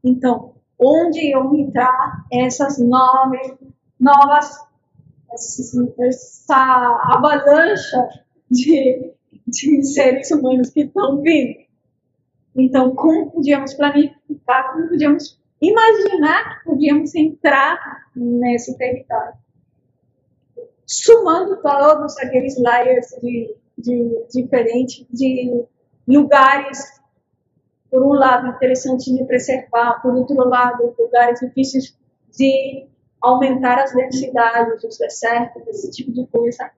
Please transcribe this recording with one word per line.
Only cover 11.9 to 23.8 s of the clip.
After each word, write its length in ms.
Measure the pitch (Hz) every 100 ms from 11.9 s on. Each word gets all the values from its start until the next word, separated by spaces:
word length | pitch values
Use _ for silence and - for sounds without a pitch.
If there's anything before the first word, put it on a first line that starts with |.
| _ _ _ _ _ _ 254
Então, 380 | 262 262 254
como 360 | 262 320 320 -
podíamos 440 | 339 285 277 -
planificar, 960 | - 285 285 294 _ _ 294 - 262 262
como 160 | 320 330
podíamos 500 | 339 302 311 - _ _ _
imaginar 1000 | 330 440 453 427 392 370 302 359 440 -
que 60 |
podíamos 500 | 330 277 285 294 311
entrar 920 | 339 311 - 311 277 294 339 - - _ 247
nesse 600 | 240 240 247 240 247 262
território? 560 | 247 247 - 240 - - _ _ _ _ _ _ _ _ _ _ _ - - _ -
Somando 760 | - - 466 370 339 403 392
todos 560 | 294 277 294 302 294 -
aqueles 420 | 254 254 269 254
layers 500 | 240 240 254 247 - -
de, 320 | 240 233 220 214 _
de 500 | -